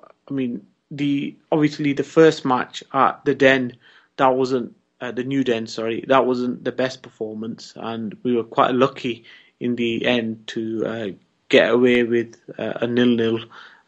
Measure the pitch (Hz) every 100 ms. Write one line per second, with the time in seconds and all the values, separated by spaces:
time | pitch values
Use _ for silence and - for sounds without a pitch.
0 | - _ - 139 127 117 - _ _ 143
1 | 143 143 143 - _ 160 151 147 147 139
2 | 135 - 160 156 135 127 - - - 139
3 | 123 - 143 135 135 135 123 120 _ _
4 | _ - 135 131 131 131 113 - _ _
5 | 123 113 127 139 127 113 113 - 113 113
6 | - 135 123 127 123 123 127 120 127 -
7 | 123 - 110 107 113 - - - 110 113
8 | 110 95 127 120 113 - 131 127 131 -
9 | 131 113 - - _ _ 123 120 117 113
10 | 123 123 113 110 110 - 110 110 107 113
11 | 107 87 _ _ _ 131 87 117 123 123
12 | 117 120 113 - - - 110 - 120 120
13 | 123 117 113 113 113 - - _